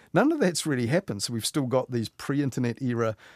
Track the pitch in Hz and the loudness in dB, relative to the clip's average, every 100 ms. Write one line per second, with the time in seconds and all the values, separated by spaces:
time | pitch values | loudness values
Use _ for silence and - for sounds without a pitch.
0 | - 160 269 330 226 - 156 131 117 165 | -2 2 4 4 2 0 -2 0 2 0
1 | - 101 - 117 - 156 127 131 - 123 | 0 -6 -4 -4 -2 -2 0 0 0 -4
2 | 107 - - 143 139 - 123 113 123 117 | -4 -6 -4 0 0 0 -2 -2 -2 0
3 | 113 107 - | 0 -2 -10